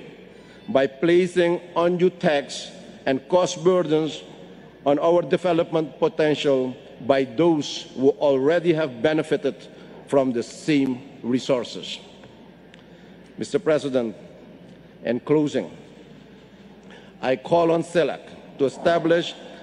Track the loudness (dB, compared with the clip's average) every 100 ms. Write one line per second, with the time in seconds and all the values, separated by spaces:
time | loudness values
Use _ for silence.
0 | -12 -20 -20 -20 -20 -20 -2 2 2 0
1 | 2 4 2 2 0 0 -4 -2 0 2
2 | 0 2 0 0 -2 -10 -14 -18 -20 -8
3 | -2 -2 0 0 2 0 2 2 2 0
4 | 0 -6 -16 -20 -20 -20 -20 -6 0 2
5 | 4 2 2 0 2 0 0 -2 -2 -2
6 | -2 0 0 2 2 2 0 -6 -16 -14
7 | 0 0 0 2 2 2 -2 -8 -12 0
8 | 0 2 2 2 2 2 2 0 -2 -2
9 | 0 0 0 -2 -2 -6 -14 -20 -20 -20
10 | -2 0 2 -2 -6 -8 -2 0 0 -4
11 | -10 -12 -4 -4 0 -2 -2 -10 -12 -14
12 | -16 -20 -20 -20 -20 -20 -20 -20 -20 -20
13 | -20 -20 -20 -12 -6 -4 0 0 0 -2
14 | -2 -6 -16 -20 -20 -20 -20 -20 -20 -10
15 | -6 -6 0 0 0 -4 -6 -12 -20 -20
16 | -20 -20 -20 -20 -20 -20 -20 -20 -20 -20
17 | -20 -8 -2 -2 0 2 2 0 0 0
18 | 0 -2 -12 -20 -20 -2 -2 0 0 2
19 | 4 2 0 -10 -18 -20